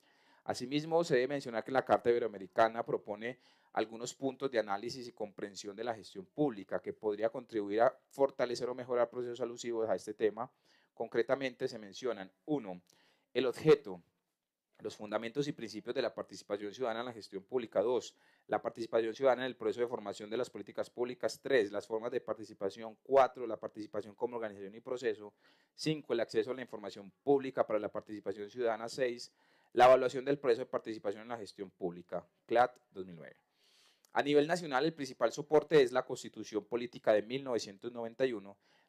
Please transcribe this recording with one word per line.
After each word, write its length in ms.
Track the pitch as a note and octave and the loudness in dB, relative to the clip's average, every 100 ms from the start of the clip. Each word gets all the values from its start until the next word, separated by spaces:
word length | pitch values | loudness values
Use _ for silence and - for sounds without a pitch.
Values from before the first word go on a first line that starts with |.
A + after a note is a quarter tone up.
| _ _ _ _ - | _ _ _ _ -6
Asimismo, 580 | - B2 D3 D#3 E3 | -6 -2 -4 2 2
se 100 | E3+ | 4
debe 140 | C3+ C3 | 2 2
mencionar 360 | C#3+ C3 A2+ | -2 -4 -6
que 80 | - | 0
la 140 | C3 - | 0 4
Carta 240 | A2 A#2+ | 4 4
Iberoamericana 760 | A#2+ A#2 G2+ F#2+ - A2+ A2+ | 4 2 -6 -4 4 4 4
propone 540 | A#2 A#2+ - G#2 A#2 B2+ _ _ _ | -2 -4 -4 -8 -8 -10 _ _ _
algunos 420 | - A2 A2+ B2+ - | -4 -4 -4 -12 -4
puntos 340 | C3+ B2+ C3+ | -4 -2 -2
de 80 | A#2+ | 0
análisis 500 | G#2+ G2+ A#2+ C3+ A#2+ | 0 -2 -4 -8 -12
y 40 | |
comprensión 640 | - G#2 F#2+ G#2 F#2+ G2+ G2+ | -10 -12 -8 -10 -10 -12 -8
de 80 | |
la 100 | A#2 | -6
gestión 320 | A2+ F2+ G2 F2+ | -6 -10 -14 -10
pública 560 | - D3 G#2 F#2+ F#2+ | -2 -2 -2 -6 -6
que 100 | - | -6
podría 380 | - A2 G#2 A2 | -4 -4 0 -2
contribuir 520 | C3+ A#2+ A2+ G2+ G#2 | -2 -6 -4 0 4
a 140 | B2 - _ | 4 2 _
fortalecer 600 | - C#3 - B2 A#2+ B2 | 0 0 2 -4 -2 -6
o 60 | |
mejorar 380 | B2+ B2 B2 A#2+ | -6 -2 2 2
procesos 300 | B2 B2 A#2+ | 0 -6 -6
alusivos 460 | A#2+ A#2+ A#2+ A2+ A2 | -6 -6 -4 -2 0
a 80 | F#2+ | -2
este 200 | - G#2 | -4 0
tema. 340 | A2 G#2+ B2+ _ _ _ _ - | 0 0 -8 _ _ _ _ -10
Concretamente, 720 | A#2 B2 A2+ C3 C3+ A#2+ C3 | -6 -2 0 0 -2 -4 -6
se 100 | A#2+ | -6
mencionan, 540 | G#2 F#2 B2+ G#2 F#2+ _ - | -14 -8 -6 -6 -10 _ -2
uno, 360 | D3+ G#2+ F2+ _ _ _ _ _ | -2 -2 -12 _ _ _ _ _
el 140 | B2 B2+ | -2 -2
objeto, 560 | - D#3 D3+ G#2 F2+ _ _ _ _ _ _ _ _ | 2 6 6 6 -14 _ _ _ _ _ _ _ _
los 160 | G#2+ - | -12 -10
fundamentos 520 | G#2+ G#2+ A#2 C#3 C#3+ | -6 -4 -4 -4 -4
y 40 | |
principios 420 | - A2 G#2 G2 | -4 -8 -10 -8
de 80 | C3+ | -4
la 140 | A#2 - | -4 -4
participación 580 | G2 F#2+ - G2+ G#2 | -12 -12 -8 -6 -6
ciudadana 280 | F#2+ B2 A2+ | -6 -4 -4
en 60 | B2 | -6
la 60 | |
gestión 300 | A2 F#2+ G2 | -10 -12 -14
pública. 400 | F#2+ B2+ A2+ G#2 | -4 -4 0 2
Dos, 320 | G#2 B2 - - _ _ - | 4 2 -2 -14 _ _ -4
la 120 | G#2 | -2
participación 540 | A#2 B2+ A2+ A#2 A2+ | -2 -6 0 0 0
ciudadana 300 | G#2+ C3+ B2 | 2 4 4
en 80 | B2+ | 0
el 40 | A#2+ | -2
proceso 260 | A2 G#2 | -2 0
de 60 | A#2+ | 0
formación 440 | A#2+ G#2 G2 G#2 | -2 -6 -8 -6
de 60 | A2+ | -4
las 120 | B2 | -4
políticas 400 | G#2+ G2+ A2 A2 | -6 -12 -8 -6
públicas. 500 | - B2 B2 - - | -4 -4 -2 -4 -4
Tres, 280 | - C3+ G2+ | 2 4 4
las 140 | G#2 - | -2 -4
formas 260 | A2 A#2 | -4 -4
de 100 | B2+ | -6
participación. 760 | - G#2+ G#2 G#2+ G2 G#2+ A2+ A2 | -4 -8 -8 -8 -8 -6 -14 -12
Cuatro, 420 | - C3+ B2+ - A#2+ | 4 6 6 4 -8
la 140 | G#2+ | -6
participación 560 | G#2+ - G#2+ G#2+ G2+ G2+ | -8 -10 -8 -8 -8 -6
como 220 | A#2+ A#2+ | -6 -4
organización 360 | A2 G2+ G2 | -8 -8 -14
y 60 | A2 | -12
proceso. 540 | A#2 B2 B2 G#2 G#2 _ _ _ _ - | -8 -4 -2 -4 -8 _ _ _ _ -8
Cinco, 380 | D3+ D#3 - | -4 -4 -2
el 80 | A#2 | -2
acceso 280 | A2 A2+ G#2+ | 0 0 0
a 60 | C3 | -2
la 60 | |
información 500 | B2 G#2+ G2+ G#2+ G2 _ | -8 -12 -12 -14 -16 _
pública 460 | - C#3 C3 B2+ A2+ | 2 4 2 -2 2
para 100 | G#2+ | 2
la 140 | G#2 | 0
participación 580 | G#2+ - G#2 G2+ G2 G#2 | -6 -10 -10 -6 -6 -8
ciudadana. 400 | A#2+ A#2 G#2+ A#2 | -2 -2 -2 -6
Seis, 420 | B2+ B2+ A#2+ - _ _ _ _ | -2 -2 -2 -12 _ _ _ _
la 120 | - B2+ | 8 12
evaluación 400 | C3 B2+ C3 C3 | 12 8 0 0
del 140 | C#3+ | 0
proceso 220 | C3+ A#2 | 2 2
de 40 | B2+ | 0
participación 560 | B2 A#2+ A2 G#2 G#2+ | -4 -4 -6 -6 -6
en 60 | A2+ | -8
la 100 | A#2+ | -10
gestión 320 | G2 - G2 | -10 -12 -12
pública. 560 | - F#2 F2 F2 F2 - _ - | -6 -6 -6 -8 -10 -10 _ 0
clat 280 | A#2 B2 - _ | 4 4 2 _
dos 160 | G2+ F#2 | -14 -14
mil 120 | E2+ | -14
nueve. 180 | C2+ - _ _ _ _ _ _ _ | -18 -20 _ _ _ _ _ _ _
A 100 | - | -2
nivel 240 | C#3 D3 D3 | 2 4 4
nacional, 360 | F3 E3+ C3 | 0 0 0
el 120 | D#3+ E3 | 0 -2
principal 360 | C3+ B2+ A#2 | -8 -2 -2
soporte 480 | C3 C#3+ D3+ D3 D#3 | -2 4 4 6 6
es 80 | B2 | 6
la 120 | B2+ | 4
Constitución 600 | - B2 A2+ A2 G#2 G#2+ G2 | -2 -4 -10 -12 -4 -4 -2
Política 480 | A#2+ A#2+ - - | -4 -6 -4 4
de 80 | G#2+ | 4
mil 220 | G#2 C3 | 4 -6
novecientos 480 | C3+ A#2 G#2+ G2 A#2+ | -2 -4 -4 -12 -12
noventa 340 | A#2+ A2+ A2+ C3 | -8 -8 0 0
y 80 | |
uno, 240 | A2 G2 G2+ _ _ | 0 -10 -20 _ _